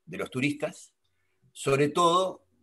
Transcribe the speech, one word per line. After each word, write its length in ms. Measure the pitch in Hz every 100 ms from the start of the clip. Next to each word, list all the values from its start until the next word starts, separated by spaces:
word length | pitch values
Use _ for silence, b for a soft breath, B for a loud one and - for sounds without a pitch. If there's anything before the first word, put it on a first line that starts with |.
de 140 | - -
los 140 | -
turistas, 640 | 127 147 147 151 - - _ _ _ _ _ _
sobre 380 | - 143 139 147
todo, 580 | 175 170 175 185 - _ _